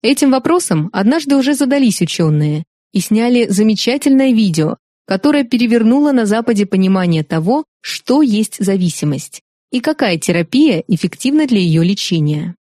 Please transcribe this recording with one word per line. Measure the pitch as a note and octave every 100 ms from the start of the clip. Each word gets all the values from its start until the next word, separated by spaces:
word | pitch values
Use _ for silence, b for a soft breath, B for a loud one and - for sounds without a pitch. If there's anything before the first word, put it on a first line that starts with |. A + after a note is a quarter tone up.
Этим | A3+ C#4 C#4
вопросом | C4 D#4 F4 - D#3+ D#3+
однажды | - G3+ D#4+ C#4+
уже | C#4 C4
задались | C#4+ C#4 C#4+ B3+ -
ученые | E3+ - D#3+ D3+ D3+ D3+ - _ _
и | G3
сняли | - G#3+ A#3+ A#3+ A3
замечательное | G3 G#3+ G#3 - C#4 D4 C4+ C4+
видео, | A3 G3+ D#3+ D3+ - _ _
которое | - F#3+ D4 D4
перевернуло | A#3+ A#3+ A#3+ A#3 A3 C4+ D4
на | C4
Западе | G#3+ A3 A#3 G#3
понимание | G3 F#3+ F#3+ F#3+ F3+ D#3+
того, | D3+ D#3+ E3 C#4 - _
что | - - - C4+
есть | C#4+ G#3 A3 -
зависимость | G3 F#3+ F3+ - D3+ C#3+ - - _ _ _
и | B3+
какая | A#3+ D#4 A3+ E3+
терапия | - F3+ E3 C4 D4+ E3+ -
эффективна | F3 E3 - B3+ D4+ D4
для | G#3+
ее | F3+ D#3+
лечения. | E3+ G3+ - E3 D3+ D3+ F3 -